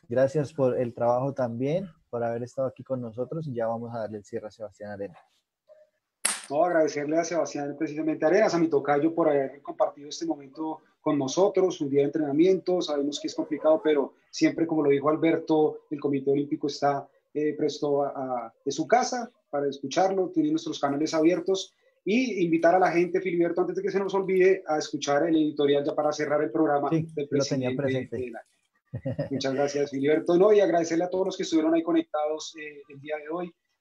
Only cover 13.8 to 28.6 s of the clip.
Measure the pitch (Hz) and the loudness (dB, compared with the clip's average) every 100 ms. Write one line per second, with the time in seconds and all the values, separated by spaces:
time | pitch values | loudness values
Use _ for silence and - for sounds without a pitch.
13.8 | 156 147 131 - _ - 156 139 160 156 | 4 2 0 -6 _ 0 0 2 0 2
14.8 | 143 139 147 156 165 156 160 156 151 - | 2 4 2 2 2 0 2 2 2 0
15.8 | - 143 143 139 135 143 143 151 147 - | -10 -6 -2 0 0 0 0 -4 -4 0
16.8 | 143 139 - _ _ 147 151 147 151 - | 0 0 -6 _ _ -4 -2 0 -2 -2
17.8 | 147 143 143 139 131 123 113 - 139 135 | 0 0 0 -4 -6 -6 -8 -8 -6 -4
18.8 | 143 240 247 247 226 _ _ 143 143 131 | 2 2 2 -4 -8 _ _ -4 -2 -4
19.8 | 139 151 190 190 180 160 151 160 165 143 | -4 0 2 2 0 0 0 0 -4 -4
20.8 | 139 139 156 160 160 185 190 190 - _ | -2 0 -2 2 2 2 0 -2 -4 _
21.8 | _ _ 180 233 247 190 170 165 165 185 | _ _ 0 0 0 0 0 4 4 4
22.8 | 175 170 175 185 180 175 170 170 - 185 | 4 2 2 0 0 0 0 0 -2 -2
23.8 | 196 196 190 190 180 185 190 185 - 156 | -2 -2 0 -2 0 4 4 4 0 -2
24.8 | 147 147 143 143 170 160 151 143 143 143 | -2 -6 0 2 2 2 2 2 2 2
25.8 | 147 143 151 147 147 147 156 160 151 143 | 0 0 -2 -2 0 0 0 0 2 2
26.8 | 160 160 - 151 139 139 135 135 127 131 | 2 0 -2 -6 -2 0 0 0 0 -2
27.8 | 135 131 113 120 123 113 - _ | -2 -2 -4 -8 -8 -12 -18 _